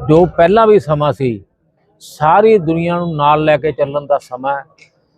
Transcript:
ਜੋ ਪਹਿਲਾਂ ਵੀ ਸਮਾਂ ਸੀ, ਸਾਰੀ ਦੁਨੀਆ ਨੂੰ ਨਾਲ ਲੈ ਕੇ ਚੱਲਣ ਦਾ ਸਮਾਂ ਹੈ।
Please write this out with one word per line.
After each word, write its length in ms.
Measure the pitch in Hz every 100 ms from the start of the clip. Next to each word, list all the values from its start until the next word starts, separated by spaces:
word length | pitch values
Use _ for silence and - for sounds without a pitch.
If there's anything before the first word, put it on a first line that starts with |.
| 131
ਜੋ 160 | 160 175 -
ਪਹਿਲਾਂ 300 | 170 220 220
ਵੀ 120 | 208
ਸਮਾਂ 320 | 151 151 147
ਸੀ, 320 | 123 131 104 - _ _ _ _ _
ਸਾਰੀ 560 | - - 156 190 220 214
ਦੁਨੀਆ 400 | 156 165 170 175
ਨੂੰ 160 | 175 151
ਨਾਲ 280 | 147 151
ਲੈ 120 | 156 147
ਕੇ 160 | 151
ਚੱਲਣ 340 | 131 143 143 139
ਦਾ 120 | 143
ਸਮਾਂ 360 | - 127 135 139
ਹੈ। 80 | 147 _ _ _ _